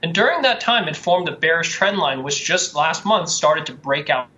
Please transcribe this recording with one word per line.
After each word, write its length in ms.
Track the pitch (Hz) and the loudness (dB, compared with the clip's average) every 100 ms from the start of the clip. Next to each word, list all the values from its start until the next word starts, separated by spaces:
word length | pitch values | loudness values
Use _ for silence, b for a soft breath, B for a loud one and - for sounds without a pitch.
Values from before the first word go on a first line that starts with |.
And 120 | 165 | -2
during 300 | 170 240 339 | 2 2 2
that 180 | 269 233 | 0 0
time, 260 | - 240 165 | 0 0 0
it 80 | 151 | -6
formed 320 | - 180 170 | 2 2 2
a 80 | - | -2
bearish 380 | 160 165 160 | 2 2 0
trend 240 | - 190 202 | 0 0 2
line, 260 | 151 135 | -2 -2
which 220 | 135 143 - | -4 -4 0
just 300 | 180 - 147 | 0 0 0
last 280 | 160 160 | 0 0
month 240 | 202 214 170 | 0 0 0
started 380 | - 151 160 151 | 0 2 0 -2
to 80 | |
break 360 | 127 139 139 147 | -10 -4 -4 0
out 200 | 135 123 | -2 -2